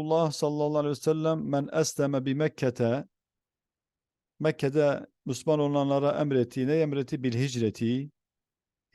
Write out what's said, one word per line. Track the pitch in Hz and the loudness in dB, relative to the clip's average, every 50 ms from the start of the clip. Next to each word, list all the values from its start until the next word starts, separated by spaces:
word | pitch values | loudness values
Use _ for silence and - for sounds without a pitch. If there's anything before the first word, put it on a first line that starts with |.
| 151 | -2
اللّٰهِ | 156 160 165 165 156 | 0 2 2 2 0
sallallahu | 143 - 156 147 147 147 147 147 151 147 | 0 -2 -2 -2 0 0 0 0 0 0
aleyhi | 147 147 | 0 -2
ve | 143 | -2
sellem | - - 156 156 160 156 160 160 160 | -2 0 0 0 2 2 0 0 0
مَنْ | 147 143 143 143 147 - | -2 -2 -2 -2 -2 -2
أَسْلَمَ | - 160 156 - - - 143 139 139 135 131 | 0 0 0 0 0 -2 -2 0 0 -2 0
بِمَكَّةَ. | 139 135 143 156 151 - - 143 127 123 - 120 117 120 143 170 - _ _ _ _ _ _ _ _ _ _ _ _ _ _ _ _ _ _ _ _ _ _ _ _ _ - | 0 0 0 0 -2 -2 0 -2 -2 0 2 0 2 2 0 -4 -8 _ _ _ _ _ _ _ _ _ _ _ _ _ _ _ _ _ _ _ _ _ _ _ _ _ -2
Mekke'de | 147 156 156 - 147 135 135 156 147 143 135 - - - _ _ - | 0 0 0 2 -2 0 2 4 4 4 2 0 -4 -12 _ _ -8
Müslüman | 131 127 - - 160 151 151 | -8 -6 -4 0 0 2 2
olanlara | 147 143 143 143 139 139 139 139 139 143 | 2 2 2 0 2 2 2 2 2 2
emretti. | - - 151 147 135 127 120 123 - 135 127 135 | 0 0 0 0 2 2 0 0 -2 -4 -2 0
Ne | 151 | 2
emretti? | 160 160 147 139 143 131 - 160 139 127 | 2 0 0 0 -4 -4 -4 -4 -4 -2
Bil | 131 117 | -2 0
hicreti. | 120 135 143 123 120 117 107 95 - 117 113 123 131 143 147 _ _ _ _ _ _ _ _ _ _ _ _ _ _ _ _ | 0 -2 -2 -2 0 0 0 0 0 -2 0 0 -2 -4 -8 _ _ _ _ _ _ _ _ _ _ _ _ _ _ _ _